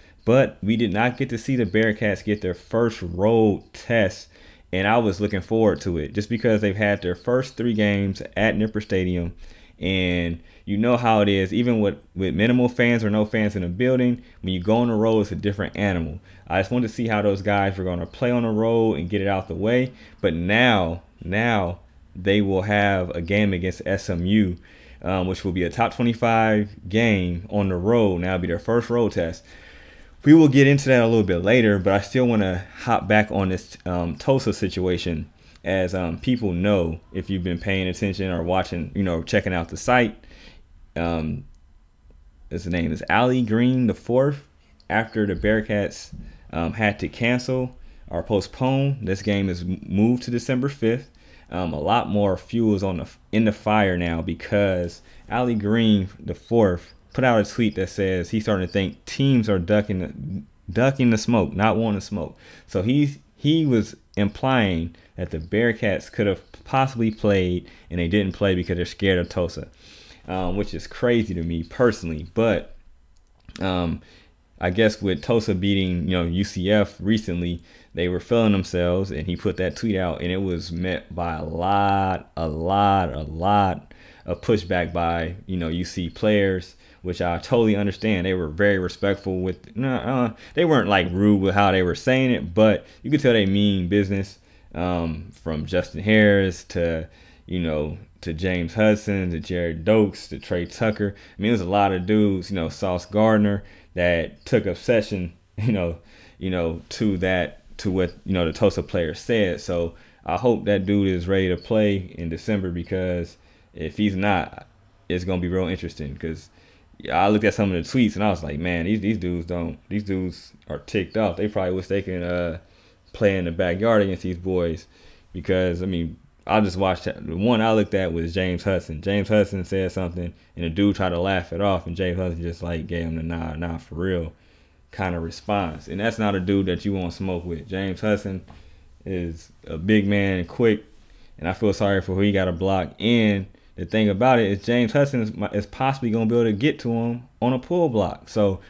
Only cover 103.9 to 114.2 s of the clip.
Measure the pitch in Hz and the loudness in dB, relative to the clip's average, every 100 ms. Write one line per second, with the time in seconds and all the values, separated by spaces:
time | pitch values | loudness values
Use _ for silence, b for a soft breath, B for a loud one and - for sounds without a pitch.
103.9 | 90 87 85 - - - 113 101 87 - | 0 2 2 -2 -8 0 0 0 -4 0
104.9 | 117 104 95 87 - _ - 117 101 85 | 0 0 -4 -6 -10 _ -6 -2 0 -2
105.9 | 82 B B B B 92 90 82 82 - | -6 B B B B -4 -2 -2 -6 -10
106.9 | - 110 92 92 92 82 - - - 101 | -2 -2 0 0 0 -2 -6 -20 -8 -4
107.9 | 92 87 - - 95 82 - 101 90 73 | 0 -2 -4 -4 0 0 2 0 0 -4
108.9 | 92 80 - - 113 95 80 - 87 85 | -2 -4 -4 -2 0 0 -2 -4 -4 -4
109.9 | - b b - 87 123 110 101 101 95 | -8 b b -6 -2 0 0 0 0 2
110.9 | 101 98 90 87 98 92 87 - 110 104 | 2 2 0 0 0 0 -2 -2 0 2
111.9 | 98 90 - 85 82 - 104 92 87 87 | 0 -4 -10 -8 -6 -4 -2 -2 -6 -4
112.9 | 92 92 87 85 - b b b 92 78 | -4 -2 -4 -6 -12 b b b -10 -8
113.9 | - 104 92 | 0 0 2